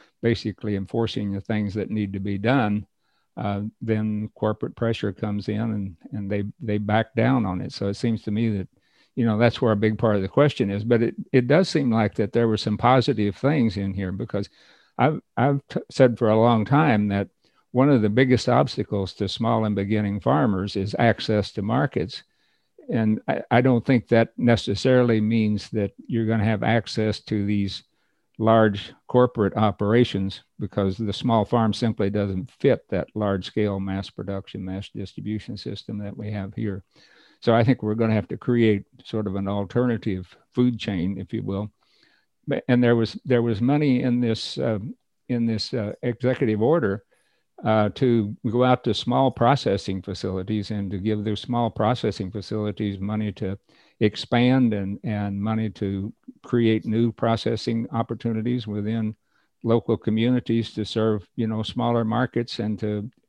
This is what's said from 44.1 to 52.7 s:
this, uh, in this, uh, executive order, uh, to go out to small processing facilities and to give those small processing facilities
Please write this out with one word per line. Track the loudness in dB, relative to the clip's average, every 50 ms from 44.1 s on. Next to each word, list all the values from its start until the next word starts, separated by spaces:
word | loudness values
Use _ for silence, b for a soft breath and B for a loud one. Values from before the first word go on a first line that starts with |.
| 0 0
this, | 0 0 -2 -2 -6 -8 -6
uh, | -4 -2 -2 -2 -4 -6 -10 -12 -16 _ _ _ _ _
in | -6 -2 -2 0
this, | 0 -2 -2 -4 -4 -4
uh, | -4 -4 -6 -6 -6
executive | -6 -6 -4 -2 -2 -2 0 2 0 0 2 2
order, | 2 2 2 2 2 0 -2 -4 -8 _ _ _ _ _ _ _ _ _ _ -4
uh, | 0 2 4 4 2 2
to | 0 0 2 4 4 2 2 0 -4 -6 -4 -2
go | 0 2 4
out | 4 4 2 2
to | -2 -2
small | -2 -2 0 0 2 2 0
processing | 2 2 4 4 4 2 2 0 -2 -2 -2 -4 -6 -6
facilities | -6 -8 -8 -6 -6 -6 -4 -4 -4 -4 -4 -4 -4 -4
and | -6 -6 -6 -6
to | -6
give | -4 -2 -2 -2 -2 -2
those | -4 -4 -4
small | -4 -4 -2 -2 -2 -2
processing | 0 0 0 0 0 0 -2 -4 -4 -4 -6 -8
facilities | -8 -10 -8 -6 -6 -4 -4 -4